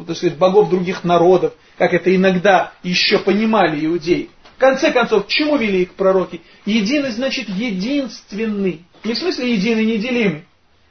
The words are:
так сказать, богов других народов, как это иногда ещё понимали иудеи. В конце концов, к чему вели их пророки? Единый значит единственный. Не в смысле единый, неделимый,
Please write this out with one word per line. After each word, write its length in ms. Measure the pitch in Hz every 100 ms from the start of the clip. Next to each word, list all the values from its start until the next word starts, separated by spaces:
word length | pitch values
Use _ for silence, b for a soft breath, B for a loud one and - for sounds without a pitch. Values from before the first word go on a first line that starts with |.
| 165
так 100 | 160
сказать, 180 | 175 143
богов 320 | 185 202 165
других 340 | 185 175 180
народов, 520 | 175 170 175 180 185 - b b
как 160 | 180
это 200 | 175 180
иногда 600 | 185 190 185 196 175 - -
ещё 360 | 180 180 - 202
понимали 680 | 196 202 220 220 170 151 156
иудеи. 420 | 175 160 160 - _ - -
В 40 |
конце 320 | 262 262 311
концов, 320 | 247 226 208
к 40 | -
чему 280 | - 294 277
вели 260 | 214 190
их 120 | 180
пророки? 480 | - 190 190 175 175 b b 202
Единый 440 | 226 196 294 269
значит 380 | 214 269 269 214
единственный. 1400 | 185 247 190 226 285 247 - - 202 220 202 190 165 _ _
Не 100 | 214
в 40 | 240
смысле 320 | 349 294 247
единый, 360 | 220 226 220 220
неделимый, 580 | 226 254 240 196 151 - _ _ _ _